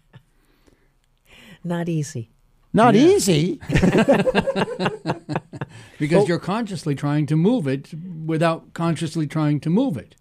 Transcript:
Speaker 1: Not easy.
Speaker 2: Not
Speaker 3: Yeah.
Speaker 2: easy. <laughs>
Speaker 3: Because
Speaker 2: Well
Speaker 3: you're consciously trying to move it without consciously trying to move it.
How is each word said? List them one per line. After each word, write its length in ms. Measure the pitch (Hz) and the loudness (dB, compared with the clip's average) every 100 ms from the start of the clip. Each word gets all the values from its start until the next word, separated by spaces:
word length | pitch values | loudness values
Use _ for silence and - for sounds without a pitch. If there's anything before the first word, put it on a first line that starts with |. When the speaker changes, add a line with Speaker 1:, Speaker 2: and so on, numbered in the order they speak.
| _ - _ _ _ _ _ _ _ _ _ _ _ - 220 190 | _ -20 _ _ _ _ _ _ _ _ _ _ _ -20 -20 -16
Speaker 1:
Not 260 | 170 170 175 | -8 -6 -4
easy. 400 | 160 147 123 110 _ _ _ _ | -4 -6 -10 -14 _ _ _ _
Speaker 2:
Not 220 | 185 240 214 | 4 6 6
Speaker 3:
Yeah. 60 | |
Speaker 2:
easy. 580 | 320 392 202 151 180 320 - | 6 6 4 2 0 -4 -2
<laughs> 40 | - 185 - 226 214 508 233 349 - 427 508 403 415 330 330 - 147 - - - - - - | 2 4 4 4 4 2 0 -2 -2 -4 -4 -6 -6 -8 -8 -6 -8 -8 -14 -14 -14 -20 -8
Speaker 3:
Because 180 | 147 175 | 0 2
Speaker 2:
Well 80 | 202 | 2
Speaker 3:
you're 120 | 165 | 0
consciously 540 | - 214 214 185 156 135 | -2 -4 -4 -8 -6 -4
trying 300 | 147 147 151 | -2 -2 0
to 80 | 156 | 2
move 320 | 180 254 139 | 2 0 -2
it 220 | 139 - 156 185 160 160 | -6 -8 -16 -14 -12 -6
without 480 | 160 165 165 - | -2 0 -2 -10
consciously 520 | - 165 160 160 170 156 | -4 -2 -2 -4 -6 -4
trying 340 | 170 147 147 | -2 -2 -2
to 80 | 156 | 0
move 280 | 185 269 127 | 0 0 -4
it. 180 | 82 _ | -12 _